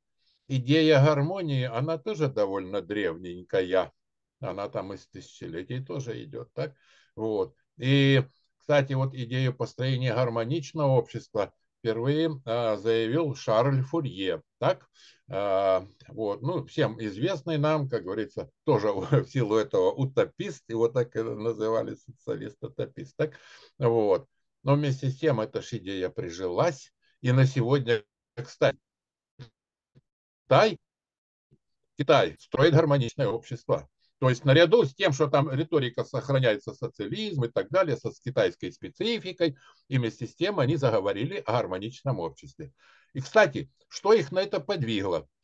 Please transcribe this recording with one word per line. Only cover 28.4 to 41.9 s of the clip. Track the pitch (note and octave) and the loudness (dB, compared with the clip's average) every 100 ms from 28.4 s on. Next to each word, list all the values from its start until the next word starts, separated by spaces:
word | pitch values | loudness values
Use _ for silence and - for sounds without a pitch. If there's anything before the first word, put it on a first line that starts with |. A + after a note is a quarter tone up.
| A#2+ - C3 - _ _ _ _ _ - B2+ _ _ _ _ _ _ _ _ _ | -14 0 0 0 _ _ _ _ _ -20 -20 _ _ _ _ _ _ _ _ _
Китай, | - C3+ A3 E3+ _ _ _ _ _ _ _ _ _ _ _ - | 2 4 6 2 _ _ _ _ _ _ _ _ _ _ _ -2
Китай | C#3+ C#3 F2+ D#2 | 4 6 4 -4
строит | - A#2+ D#3+ | -6 4 6
гармоничное | D3+ D#3+ C#3+ A#2 - A#2 | 6 6 2 0 -2 -2
общество. | A2+ - A#2+ - F2+ C#2 _ _ _ | -2 -6 -10 -4 -4 -4 _ _ _
То | C3 | 0
есть | B2 | 2
наряду | C#3+ C#3 E3+ A#3 | 4 6 6 6
с | D#3 | 4
тем, | - F#3 | 0 0
что | C3+ D3 | 2 2
там | C#3+ D3 | 2 2
риторика | C3 D#3+ D#3 B2 B2 | -2 0 0 0 -4
сохраняется, | A#2 B2+ - C3+ B2 G#2 - | -6 -6 0 2 2 0 -4
социализм | - A2+ - G#2 F#3+ G#3+ D3+ | -10 -10 -8 -8 -6 -4 -2
и | A#2 | -2
так | - - | -2 0
далее, | F3+ F3+ A#2+ | 0 0 -2
со, | A2 | -6
с | - | -10
китайской | A#2+ B2+ A2+ - - | -4 0 0 -2 -10
спецификой, | - - - A3 A3+ F#3 F3+ E3 C3+ _ _ - | -12 -16 -6 -4 -4 -6 -2 -2 -2 _ _ -4
и | B2+ | -2
вместе | A#2 - A2+ | -2 -4 -12
с | |
тем | - F3 F#3+ | -4 -2 0
они | C3 D#3+ | 0 2
заговорили | C3 A2 G2 G2+ C#3 G3 - | 2 2 0 -2 -4 -6 -2
о | |
гармоничном | A#2 G2 F#2 G#2+ | -2 -2 -6 -8